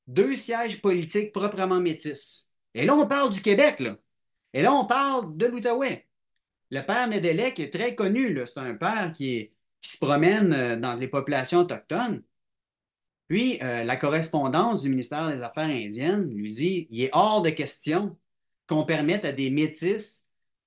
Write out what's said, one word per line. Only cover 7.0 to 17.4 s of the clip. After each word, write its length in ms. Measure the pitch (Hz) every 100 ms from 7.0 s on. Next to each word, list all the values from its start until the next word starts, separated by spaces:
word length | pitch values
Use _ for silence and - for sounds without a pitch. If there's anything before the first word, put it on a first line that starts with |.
| 247
Nedelec 500 | 208 170 160 254 247
est 140 | 143
très 240 | 170 240 -
connu, 360 | 190 233 254
là. 140 | 139 120
C'est 140 | -
un 160 | 131 104
père 360 | 175 220 180
qui 220 | 160 135
est, 180 | 117 107 _ _ _
qui 80 | -
se 80 | -
promène, 540 | 139 143 165 214 190
euh, 240 | 139 123 117
dans 180 | 123
les 140 | 120 127
populations 500 | 139 131 139 131 175
autochtones. 640 | 180 113 - 175 247 - - _ _ _ _ _ _ _ _ _ -
Puis, 320 | 185 254 233
euh, 200 | 127 117
la 140 | 117 127
correspondance 840 | 143 156 160 151 135 151 226 196
du 80 | 139
ministère 380 | 131 123 147 160
des 140 | 135
Affaires 220 | 120 151
indiennes 680 | 156 127 104 107 151 202 170
lui 200 | 104 107
dit, « 340 | 110 170 185 156
Il 120 | 113
est 80 | 131
hors 300 | 156 214 214